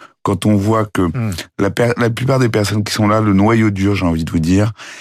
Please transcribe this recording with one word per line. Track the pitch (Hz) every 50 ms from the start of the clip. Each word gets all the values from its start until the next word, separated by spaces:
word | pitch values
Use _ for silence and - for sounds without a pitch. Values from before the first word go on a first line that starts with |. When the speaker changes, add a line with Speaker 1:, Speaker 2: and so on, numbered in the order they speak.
| - - _ _
Speaker 1:
quand | - 104 98 87 -
on | 107 107
voit | 101 98 107 113 110 107
que | 110 - -
Speaker 2:
Hmm. | 92 85 80 127 113 107 90 80 - - _ -
Speaker 1:
la | 101 101
per-, | - - 120 117 113
la | - 120 113
plupart | 117 - 127 131 135 131
des | 127 113
personnes | 110 110 104 101 110 107 101
qui | -
sont | - - 107 104
là, | 107 110
le | 110 104
noyau | 98 98 101 110 117 113 110 107
dur, | 101 95 95 101 101
j'ai | 95 90
envie | 85 82 82 82
de | 76
vous | - 85
dire, | 78 85 92 98 107 113 107 - - - - -